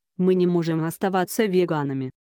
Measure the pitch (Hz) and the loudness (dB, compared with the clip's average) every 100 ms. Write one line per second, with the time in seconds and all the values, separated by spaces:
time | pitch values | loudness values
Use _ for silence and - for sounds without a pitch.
0 | _ - 185 185 180 175 165 160 160 - | _ -2 2 4 4 2 0 -2 -2 -2
1 | 196 185 180 - 220 185 170 160 139 135 | -2 -2 -2 -2 0 2 0 -2 -4 -4
2 | 131 - _ | -8 -12 _